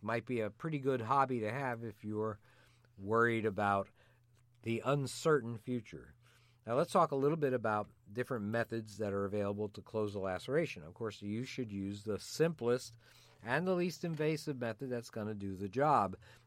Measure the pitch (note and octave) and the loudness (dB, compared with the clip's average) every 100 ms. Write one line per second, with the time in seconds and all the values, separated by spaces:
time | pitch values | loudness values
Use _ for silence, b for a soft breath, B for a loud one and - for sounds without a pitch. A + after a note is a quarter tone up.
0 | G#2 A#2 A#2+ B2 G#2+ G2+ E3 D3+ C3+ C3 | -2 -2 -2 -2 -2 -4 -4 -2 0 0
1 | A2+ C#3 C3 B2+ G#2+ B2 C3+ A#2 A#2 G2+ | 2 4 4 2 -2 -2 -4 -4 -6 -10
2 | G#2+ G#2+ A2 G#2 b b b b b - | -6 -2 -2 -4 b b b b b -12
3 | G2 A2+ A#2 A2+ G#2+ G2 G2+ G2 G2 _ | 0 4 6 6 2 2 4 4 2 _
4 | b b b _ _ _ A2+ A2+ A#2 C#3+ | b b b _ _ _ -2 -2 2 0
5 | C3 - E3 D3+ A#2 A#2 - B2 G#2+ E2+ | 0 -2 4 4 2 -8 -4 -6 -6 -14
6 | D2+ - b b b b - A#2+ E3 G3 | -16 -20 b b b b -2 0 4 4
7 | D#3+ C#3 C#3 D#3+ C#3+ B2+ A2 G#2+ G#2 _ | 4 4 2 2 2 2 2 0 -2 _
8 | - G2+ B2 B2+ G2+ A2+ A#2 A#2 A2 G2+ | -12 -6 -4 -2 0 0 0 -4 -6 -4
9 | G#2+ G2 G2 G#2 G2+ G2+ G#2 G#2 - A2 | -2 0 0 0 0 -2 -4 -6 -6 -2
10 | G#2+ G2+ F#2+ F#2 - C#3+ D#3+ - D#2 A2 | -2 -2 -4 -4 -2 0 -2 -6 -12 -8
11 | A2+ G#2 G#2 G#2+ B2+ - A#2+ G2+ G2 G2+ | -8 -6 -6 -4 -4 -6 -6 -4 -4 -4
12 | G#2 G2 - - D#3+ D#3+ A#2 B2 - - | -4 -4 -4 0 0 2 0 0 -2 -18
13 | B B B B G#2 C3+ F#3 F#3 F3+ D#3+ | B B B B -2 0 2 0 0 -2
14 | E3+ D#3 D#3 D#3 - C3+ A#2+ A2 C3+ B2 | -4 0 0 0 -2 -4 -4 -4 -4 -4
15 | A2+ - G#2+ G#2+ G2 F#2 G2 F#2+ D3 C3+ | -6 -6 -6 -4 -6 -4 -4 2 6 6
16 | G2 F2+ B B | 4 0 B B